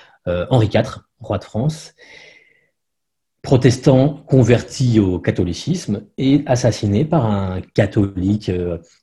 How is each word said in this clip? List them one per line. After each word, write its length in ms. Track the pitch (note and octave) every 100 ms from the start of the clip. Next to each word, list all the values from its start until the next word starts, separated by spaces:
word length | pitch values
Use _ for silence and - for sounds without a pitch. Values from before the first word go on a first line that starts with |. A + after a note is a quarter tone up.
| - _ -
euh, 180 | F2 F2
Henri 200 | C3 G#2
quatre, 420 | G#2+ A2+ - - _
roi 200 | - G2+
de 60 |
France, 500 | - G#2+ C#3+ D#3 - _ - - - - _ _ _ _ _ _ _ _ _ _
protestant 800 | - C3 C3 - - C3 C#3 D#3 -
converti 720 | C3 A2+ A#2+ - - B2+ A2
au 180 | F#2+ F2+
catholicisme 880 | - G#2 F2 E2+ - F3+ - G2+ - -
et 280 | C3+ C#3+ C#3+
assassiné 580 | B2 B2 - G#2+ G2+
par 220 | D#3 E3 A2+
un 340 | G2+ F#2+ F#2
catholique, 880 | - - G#2 - G2+ F#2+ F#2 G#2 -
euh, 300 | F2+ F2 E2 - _